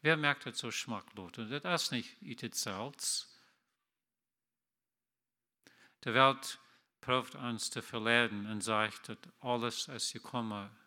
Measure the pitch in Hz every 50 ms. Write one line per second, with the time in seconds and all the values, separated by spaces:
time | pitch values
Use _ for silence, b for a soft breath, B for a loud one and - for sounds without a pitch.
0 | - 151 160 156 151 143 139 - - 131 120 - - 120 107 - - - 113 101
1 | - - - 101 95 87 - - 113 107 131 147 151 185 175 156 - - 139 120
2 | 113 - - _ - 170 120 - - 117 - - - 113 98 95 113 139 139 -
3 | - - - - - b b b b b b b b b _ _ _ _ _ _
4 | _ _ _ _ _ _ _ _ _ _ _ _ _ _ _ _ _ _ _ _
5 | _ _ _ _ _ _ _ _ _ _ _ _ b b b b b b b b
6 | - 131 113 127 135 135 135 135 - - - - b b b b b b b _
7 | - - 127 127 120 - - 143 131 120 117 110 - - - 120 110 - - 117
8 | 107 113 117 120 120 113 104 104 101 107 110 107 95 110 110 107 107 107 104 -
9 | - - 107 - - 87 - _ - 123 123 120 117 120 113 - - - 139 113
10 | - - - 113 - - - 127 117 110 104 101 98 98 110 - _